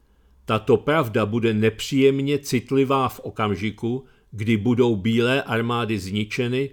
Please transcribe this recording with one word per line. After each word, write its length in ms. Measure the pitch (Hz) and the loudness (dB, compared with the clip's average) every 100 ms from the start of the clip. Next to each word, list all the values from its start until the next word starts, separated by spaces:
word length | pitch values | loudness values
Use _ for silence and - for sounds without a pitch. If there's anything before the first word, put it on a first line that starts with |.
| _ _ _ _ - | _ _ _ _ -4
Tato 320 | 113 - 113 | -2 2 2
pravda 480 | - 156 120 113 104 | 4 0 0 0 -2
bude 280 | 113 113 | 0 0
nepříjemně 840 | 107 110 107 - 135 135 139 139 143 | 2 0 0 -2 2 4 2 0 -2
citlivá 680 | 143 127 - 135 135 135 127 | -2 -4 0 0 2 2 -2
v 100 | - | -4
okamžiku, 840 | - 110 107 92 107 104 117 127 - _ _ | -12 -4 -2 -2 -4 -6 -6 -6 -10 _ _
kdy 260 | 104 110 110 | -6 0 2
budou 380 | 110 120 120 107 | 2 4 4 2
bílé 480 | 104 113 120 135 | 0 2 2 0
armády 560 | - 113 117 117 110 107 | 0 -2 -2 -2 -2 -4
zničeny 680 | 92 104 107 - 120 127 139 | -4 -6 -4 -4 -4 -2 -6